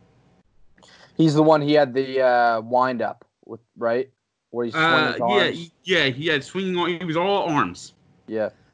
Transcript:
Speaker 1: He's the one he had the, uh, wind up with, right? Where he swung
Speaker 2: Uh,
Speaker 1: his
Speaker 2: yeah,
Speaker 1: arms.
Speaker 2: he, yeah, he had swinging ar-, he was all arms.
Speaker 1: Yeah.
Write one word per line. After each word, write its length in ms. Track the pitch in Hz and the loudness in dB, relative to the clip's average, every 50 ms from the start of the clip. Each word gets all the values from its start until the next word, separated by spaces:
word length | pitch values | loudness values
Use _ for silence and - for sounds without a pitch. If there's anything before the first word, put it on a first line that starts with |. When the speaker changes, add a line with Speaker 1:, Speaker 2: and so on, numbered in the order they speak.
| _ _ _ _ _ _ _ _ _ _ _ _ - - _ _ - - - - - - _ | _ _ _ _ _ _ _ _ _ _ _ _ -20 -20 _ _ -20 -20 -20 -20 -20 -20 _
Speaker 1:
He's 200 | - 160 160 143 | 2 2 2 4
the 80 | 151 156 | 4 6
one 180 | 156 156 151 | 6 6 4
he 120 | 147 143 151 | 4 2 4
had 200 | 151 147 127 120 | 4 2 2 0
the, 280 | 131 135 131 131 131 | -4 -4 -2 -2 0
uh, 400 | 131 127 123 120 120 120 117 113 | 2 2 4 4 2 2 0 -2
wind 420 | 110 117 123 123 127 127 127 117 110 | -4 -2 0 0 0 0 -2 -4 -4
up 200 | 101 - - - _ _ _ _ | -6 -6 -10 -18 _ _ _ _
with, 140 | - 113 113 - _ _ 110 | -18 -18 -18 -20 _ _ -6
right? 320 | 117 117 117 123 131 127 _ _ _ _ _ _ _ _ | -4 -2 -2 -2 -4 -6 _ _ _ _ _ _ _ _
Where 160 | - 117 120 | -8 -6 -6
he 60 | 117 | -4
swung 120 | 107 156 160 | -2 0 2
Speaker 2:
Uh, 280 | 165 165 156 156 139 | 2 2 2 2 0
Speaker 1:
his 80 | 85 104 | -2 -2
Speaker 2:
yeah, 60 | 120 | 0
Speaker 1:
arms. 320 | 117 120 - 180 151 - 165 | 2 2 2 2 0 -2 -6
Speaker 2:
he, 140 | 170 165 _ _ _ | -10 -14 _ _ _
yeah, 220 | 175 185 170 147 135 | -2 0 0 0 0
he 180 | 117 131 151 | -2 -4 -4
had 180 | 170 156 143 135 | -2 -2 -2 -4
swinging 320 | - - 185 190 185 185 | -6 -8 -6 -4 -4 -2
ar-, 120 | 175 175 170 | -2 -2 -2
he 180 | 180 165 185 | -4 -6 -6
was 100 | 170 156 | -4 -2
all 280 | 165 175 196 202 196 - | -2 0 0 0 0 0
arms. 500 | 175 156 143 110 87 90 - - - - _ _ _ _ _ _ | 0 0 0 0 -2 -4 -12 -16 -20 -20 _ _ _ _ _ _
Speaker 1:
Yeah. 240 | - 110 110 107 101 - _ _ _ | -8 -4 -4 -4 -4 -6 _ _ _